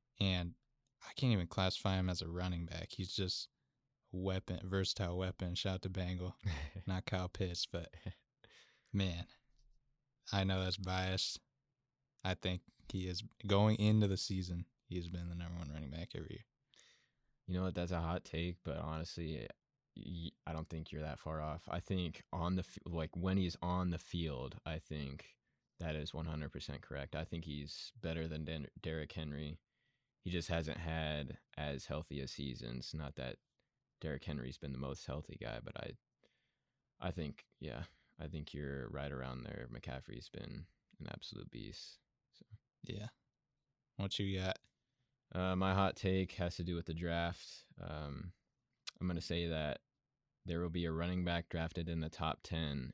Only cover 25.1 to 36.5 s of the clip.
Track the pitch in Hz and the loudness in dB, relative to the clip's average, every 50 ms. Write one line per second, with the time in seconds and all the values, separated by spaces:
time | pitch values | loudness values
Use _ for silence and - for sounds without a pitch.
25.1 | 69 - - - - _ _ _ _ _ _ _ _ - 87 80 78 78 73 78 | -6 -8 -12 -16 -20 _ _ _ _ _ _ _ _ -4 -2 -2 0 0 -2 -4
26.1 | - 80 80 80 78 73 73 - - 71 - - 73 71 - - 69 69 69 - | -4 -4 -2 -2 -2 -2 -2 -4 -4 -6 -6 -6 -6 -8 -8 -6 -6 -6 -6 -4
27.1 | - 71 80 - 90 85 80 - 71 73 73 73 - - - - - 117 - 82 | -2 -4 -4 -2 -4 -4 -4 -4 -6 -6 -6 -6 -8 -10 -12 -12 -12 -6 -4 -2
28.1 | 80 82 80 80 78 78 78 80 80 78 73 - - - - 82 80 80 76 73 | 0 0 0 -2 -2 -2 -2 -2 -2 -4 -4 -6 -8 -8 -6 -4 -2 -2 -4 -4
29.1 | - 82 78 76 71 71 76 73 80 - _ _ _ _ _ _ _ _ _ _ | -4 -6 -4 -4 -4 -4 -4 -4 -6 -8 _ _ _ _ _ _ _ _ _ _
30.1 | _ _ - 87 90 87 82 - 87 82 80 78 - - 85 80 80 80 78 76 | _ _ -6 -2 0 0 0 2 2 2 2 0 -2 -2 -2 0 0 0 0 0
31.1 | 76 73 71 65 - - _ _ - - 73 73 71 65 - - 73 78 78 - | 0 0 -2 -4 -6 -10 _ _ -8 -4 -4 -2 -2 -4 -4 -4 -4 -4 -2 -4
32.1 | 73 69 67 64 - - 73 67 60 - 58 58 60 65 - - - 80 76 69 | -4 -6 -4 -6 -4 -4 -4 -4 -4 -4 -6 -6 -6 -6 -6 -6 -6 -6 -6 -6
33.1 | 71 - 65 62 52 - _ _ _ _ _ _ _ _ _ _ _ - - 80 | -6 -6 -6 -6 -6 -8 _ _ _ _ _ _ _ _ _ _ _ -8 -4 -4
34.1 | 73 65 - - 76 69 60 64 67 - - 71 65 64 69 67 69 - - - | -4 -2 -2 -4 -4 -2 -2 -6 -8 -6 -6 -6 -4 -2 -2 -2 -4 -4 -4 -4
35.1 | 67 73 - - - - - 57 55 58 - - - - 60 - - - _ _ | -4 -4 -4 -6 -8 -8 -6 -6 -6 -6 -6 -8 -8 -6 -6 -8 -8 -12 _ _
36.1 | _ _ _ _ _ _ _ _ | _ _ _ _ _ _ _ _